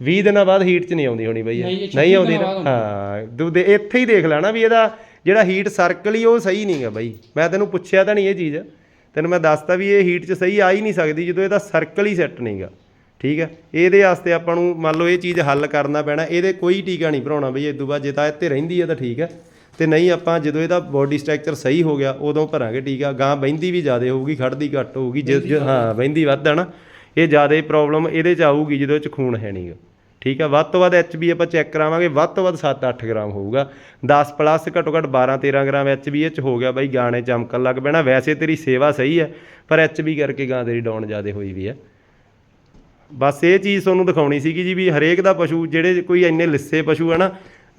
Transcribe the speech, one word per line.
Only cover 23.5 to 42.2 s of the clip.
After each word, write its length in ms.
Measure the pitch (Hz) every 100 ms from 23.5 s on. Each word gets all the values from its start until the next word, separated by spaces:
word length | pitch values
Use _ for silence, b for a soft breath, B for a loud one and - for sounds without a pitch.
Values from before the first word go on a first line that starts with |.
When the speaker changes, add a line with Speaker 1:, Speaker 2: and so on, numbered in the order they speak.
| 156 180
Speaker 1:
ਵੀ 100 | 175
ਜ਼ਿਆਦਾ 280 | 143 120 127
ਹੋਊਗੀ, 260 | 131 135 135
ਖੜਦੀ 360 | 127 135 147 135
ਘੱਟ 180 | 123 135
ਹੋਊਗੀ। 240 | 127 135
ਜੇ, 120 | 131
Speaker 2:
ਬਹਿੰਦੀ 160 | 135 123
Speaker 1:
ਜੇ, 60 | 151
Speaker 2:
ਵੱਧ। 120 | 135
Speaker 1:
ਹਾਂ, 260 | 131 113
ਬਹਿੰਦੀ 320 | 110 135 151 147
ਵੱਧ 220 | 139 151
ਆ 60 |
ਨਾ, 120 | 156 180 B B B B 156
ਇਹ 100 | 160
ਜ਼ਿਆਦਾ 340 | 147 143 156
ਪ੍ਰੋਬਲਮ 460 | 156 156 147 151 139
ਇਹਦੇ 280 | 160 165 170
'ਚ 60 |
ਆਊਗੀ 360 | 151 147 151 139
ਜਦੋਂ 180 | 139 151
ਇਹ 40 |
'ਚ 120 | 147
ਖੂਨ 240 | - 127 110
ਹੈ 160 | 107
ਨਹੀਂ 180 | 95 87
ਗਾ। 60 | 82 _ b b _
ਠੀਕ 200 | 131 135
ਆ, 60 | 151
ਵੱਧ 180 | 147 156
ਤੋਂ 140 | 180
ਵੱਧ 140 | 180
ਐਚ 220 | 175 170 160
ਬੀ 140 | 170
ਆਪਾਂ 160 | 165 170
ਚੈੱਕ 260 | 165 147
ਕਰਾਵਾਂਗੇ, 360 | 156 156 165 175
ਵੱਧ 220 | 143 175
ਤੋਂ 140 | -
ਵੱਧ 120 | 185 165
ਸੱਤ 340 | 147 135 127
ਅੱਠ 160 | 120 113
ਗ੍ਰਾਮ 260 | 107 104
ਹੋਊਗਾ। 380 | 101 98 131 139 B B B 123
ਦਸ 260 | 143 143
ਪਲੱਸ 280 | - 151 156 160 170
ਘੱਟੋ 180 | 151 160
ਘੱਟ 80 | 151
ਬਾਰਾਂ 320 | 131 127 135
ਤੇਰਾਂ 280 | 139 135 139
ਗ੍ਰਾਮ 220 | 139 139
ਐਚ 220 | 135 139
ਬੀ 140 | 147
ਇਹ 60 | 160
'ਚ 100 | 156
ਹੋ 180 | 131 120
ਗਿਆ 140 | 127
ਬਾਈ, 160 | 127 139
ਗਾਣੇ 340 | 127 120 120
ਚਮਕਣ 420 | 123 120 120 123
ਲੱਗ 120 | 127 127
ਪੈਣਾ। 260 | 139 160
ਵੈਸੇ 340 | 131 131 143 147
ਤੇਰੀ 200 | 156 156
ਸੇਵਾ 360 | 135 127 147
ਸਹੀ 280 | 139 135 170
ਹੈ, 120 | 160 B B B -
ਪਰ 120 | 160
ਐਚ 220 | 156 160
ਬੀ 140 | 156 147
ਕਰਕੇ 300 | 139 135 127
ਗਾਂ 200 | 127 117
ਤੇਰੀ 140 | 117
ਡਾਊਨ 280 | 117 110 107
ਜ਼ਿਆਦਾ 240 | 104 101
ਹੋਈ 220 | 101 98
ਵੀ 140 | 95 95
ਹੈ। 100 | 139 b b b b